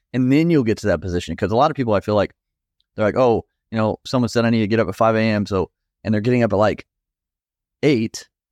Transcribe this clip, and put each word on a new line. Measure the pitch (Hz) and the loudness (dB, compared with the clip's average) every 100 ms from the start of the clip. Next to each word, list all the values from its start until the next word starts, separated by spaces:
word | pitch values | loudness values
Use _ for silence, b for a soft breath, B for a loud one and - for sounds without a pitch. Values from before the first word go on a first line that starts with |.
| _ | _
And | 123 127 | -2 2
then | 139 165 | 2 4
you'll | 160 | 2
get | 113 104 | 2 -2
to | 101 | -2
that | 85 | -2
position. | 92 87 - 82 | -2 -6 -6 -6
'Cause | 95 | -2
a | 110 | 0
lot | 151 | 0
of | 143 | 0
people, | 120 | -2
I | 101 | -2
feel | 98 | 0
like, | 104 92 _ _ _ _ _ _ | -2 -2 _ _ _ _ _ _
they're | - 107 | -4 -2
like, | 107 | 2
"Oh, | 127 107 - _ - | 2 2 -2 _ -10
you | 113 | -4
know, | 110 - - | -2 -4 -4
someone | 131 120 | -2 0
said | 120 | 0
I | 117 | 0
need | 113 | 2
to | 104 | 2
get | 110 | 0
up | 92 | 0
at | 95 | 0
five | 113 110 | 2 2
A | |
M." | 110 104 98 | 0 0 -2
So, | 95 85 _ _ _ | -2 -4 _ _ _
and | 101 | -4
they're | 107 | -2
getting | 110 123 | 0 2
up | 113 | 2
at, | 104 | 2
like, | 107 - - _ _ _ _ _ _ _ _ _ | 0 -2 -10 _ _ _ _ _ _ _ _ _
eight, | 143 127 110 - - _ _ | 0 0 -2 -8 -20 _ _